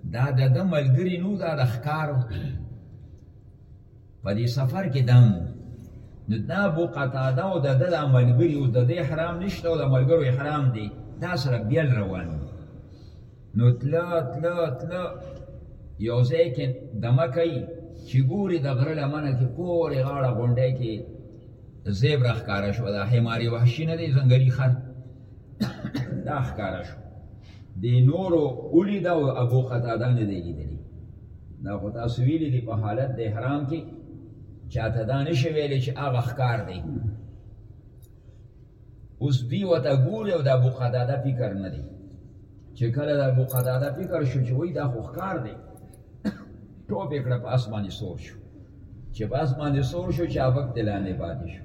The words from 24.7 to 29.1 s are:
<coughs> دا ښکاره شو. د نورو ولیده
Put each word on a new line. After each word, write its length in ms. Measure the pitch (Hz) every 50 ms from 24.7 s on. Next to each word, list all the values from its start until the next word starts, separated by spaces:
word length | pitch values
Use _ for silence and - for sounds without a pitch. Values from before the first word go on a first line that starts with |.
| 123 - - - - - - - - - - - - - - - - -
<coughs> 680 | - - - - - - - 135 123 - 135 127 -
دا 100 | 160 151 139
ښکاره 400 | 127 - - - 104 92 90 90
شو. 160 | 85 - - - - - - - - - - - - - - - - - - 95
د 20 | 95 120 120 127 127
نورو 640 | 135 156 185 190 185 170 160 147 135 123 - - - 143
ولیده 360 | 165 196 202 208 196 165 175